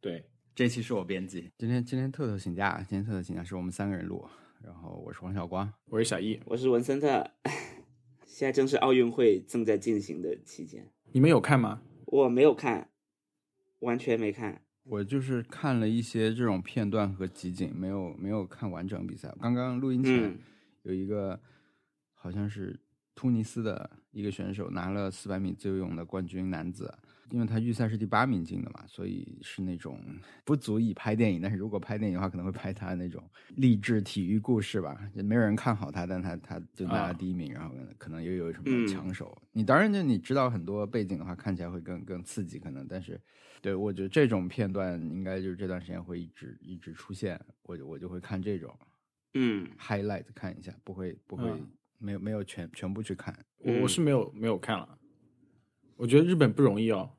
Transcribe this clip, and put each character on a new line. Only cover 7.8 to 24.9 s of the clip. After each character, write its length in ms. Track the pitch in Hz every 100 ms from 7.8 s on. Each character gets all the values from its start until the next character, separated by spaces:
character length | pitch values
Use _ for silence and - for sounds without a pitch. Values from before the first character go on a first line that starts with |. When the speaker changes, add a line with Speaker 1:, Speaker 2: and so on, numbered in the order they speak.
| - _ _ _ -
Speaker 3:
现 180 | -
在 60 | 135
正 160 | 131 135
是 100 | 139
奥 140 | 131
运 160 | 127 120
会 320 | 120 120 95
正 240 | - 123
在 140 | 113 104
进 220 | 117 107
行 200 | 98 73
的 160 | 82 -
期 220 | - - 82
间。 240 | 53 - _ _
Speaker 1:
你 80 | 131
们 100 | 147
有 100 | 143
看 200 | - 139
吗？ 200 | 110 107 - - -
Speaker 3:
我 220 | 135 131
没 140 | 120
有 100 | 147
看， 380 | 127 139 101 - _ _ _ _ _ _ _ _ _
完 180 | 120 120
全 220 | 135 117
没 140 | 107
看。 280 | 98 107 - _ _
Speaker 2:
我 220 | - 104
就 160 | 101 135
是 200 | 131 123
看 340 | 117 - 151 123
了 100 | 110
一 140 | 113
些 320 | 113 117 110
这 100 | 113
种 160 | 120 95
片 300 | 90 - 104
段 240 | 107 101
和 100 | 95
集 280 | 92 - 92
锦， 200 | 90 92
没 140 | 82 92
有， 260 | 98 90 -
没 120 | 95
有 140 | 107
看 240 | 90 - 101
完 160 | 85 92
整 180 | 92 92
比 80 | -
赛。 160 | 71 -
刚 140 | 117
刚 240 | 123 127 123
录 140 | 135
音 100 | 127
前 220 | 131 123
Speaker 3:
嗯。 140 | 110 92 - _ _ _
Speaker 2:
有 100 | -
一 140 | 92 95
个 340 | 104 98 92 - _ _ _ _ _ _
好 180 | _ 90
像 180 | 90 104
是 260 | 107 95 - _ _ _
突 160 | - 131
尼 140 | 117
斯 180 | 110 -
的 260 | 110 - - - _
一 140 | 104
个 60 | 104
选 200 | 95 95
手 160 | 98 87
拿 200 | 90 90